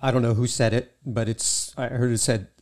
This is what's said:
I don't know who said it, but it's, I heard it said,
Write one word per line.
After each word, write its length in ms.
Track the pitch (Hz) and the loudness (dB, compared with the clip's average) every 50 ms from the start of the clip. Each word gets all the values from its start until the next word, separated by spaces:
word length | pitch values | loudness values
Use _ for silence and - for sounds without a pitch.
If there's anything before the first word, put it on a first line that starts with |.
I 120 | - 135 | -2 0
don't 100 | 123 127 | 2 2
know 100 | 117 117 | 2 2
who 140 | 110 104 123 | 2 2 0
said 260 | 120 - - 120 113 | 0 0 2 2 2
it, 240 | 107 123 - - _ _ - | 2 0 -2 -4 _ _ -10
but 240 | 139 107 113 113 107 | -6 -4 -2 -2 -2
it's, 460 | 113 - - - - - - - - | -2 -2 -2 -2 -2 -2 -4 -6 -6
I 120 | - 127 123 | -6 -6 -4
heard 240 | 131 120 123 123 | 0 0 2 2
it 60 | 117 107 | 2 0
said, 300 | - - 117 104 95 - _ _ | 2 0 0 0 -2 -8 _ _